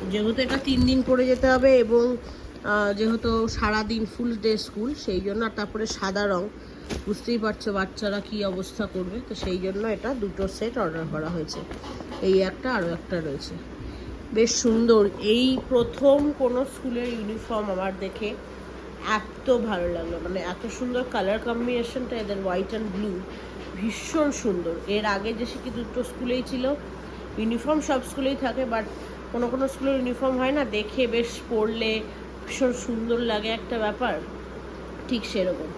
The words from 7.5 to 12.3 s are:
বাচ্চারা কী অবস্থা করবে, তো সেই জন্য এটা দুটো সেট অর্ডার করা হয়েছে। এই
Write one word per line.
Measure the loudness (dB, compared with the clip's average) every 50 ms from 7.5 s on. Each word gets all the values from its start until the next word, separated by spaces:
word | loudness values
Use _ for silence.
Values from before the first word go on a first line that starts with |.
| -2 -2 -4 -2 0
বাচ্চারা | 0 -2 -2 -4 -4 -2 -2 -2 -2
কী | -4 -4 -4 -2 -2
অবস্থা | -2 -2 -2 -6 -8 -4 -6 -6
করবে, | -4 -2 -4 -4 -4 -6 -8 -8 -8
তো | -8
সেই | -6 -4 -2 -2
জন্য | 0 -2 -2 -2 -2 -2
এটা | -2 -2 -2 -2 -4 -2
দুটো | -2 -2 -4 -2 -2 -2
সেট | -2 -2 -2 -4 -4 0
অর্ডার | 0 -2 -2 -2 -4 -4 -4
করা | -4 -4 -2 -2
হয়েছে। | -2 -4 -4 -6 -6 -10 -8 -10 -10 -10 -10 -12 -10 -10 -10 -10 -6 0
এই | 2 4